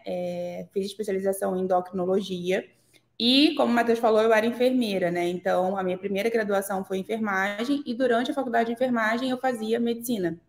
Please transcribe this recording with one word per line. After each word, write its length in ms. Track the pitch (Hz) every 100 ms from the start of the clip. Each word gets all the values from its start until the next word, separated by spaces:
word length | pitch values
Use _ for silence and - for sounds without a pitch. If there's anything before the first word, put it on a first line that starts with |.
| 196
É, 600 | 180 180 175 175 175 175
fiz 120 | 202 196
especialização 680 | - 208 190 190 190 196 185
em 60 |
endocrinologia. 1040 | 190 180 180 190 180 190 185 180 175 196 - _ _ _ _ -
E, 340 | 233 262 311 294
como 160 | 240
o 40 | 240
Matheus 240 | 233 226
falou, 220 | 233 214
eu 120 | 226
era 120 | 220 233
enfermeira, 680 | 233 254 254 220 190 175
né? 160 | 175 175
Então, 500 | 180 190 180 185 196
a 60 |
minha 140 | 185 185
primeira 320 | 196 196 226
graduação 540 | 226 208 202 196 190
foi 140 | 190 190
em 40 |
enfermagem 800 | 185 220 214 190 196 202 240 285 247
e 80 |
durante 380 | 233 262 226 247
a 20 |
faculdade 340 | 285 254 233 233
de 60 |
enfermagem 560 | 233 254 233 220 233 262
eu 80 | 254
fazia 420 | 262 233 220 233
medicina. 600 | 233 233 233 226 175 170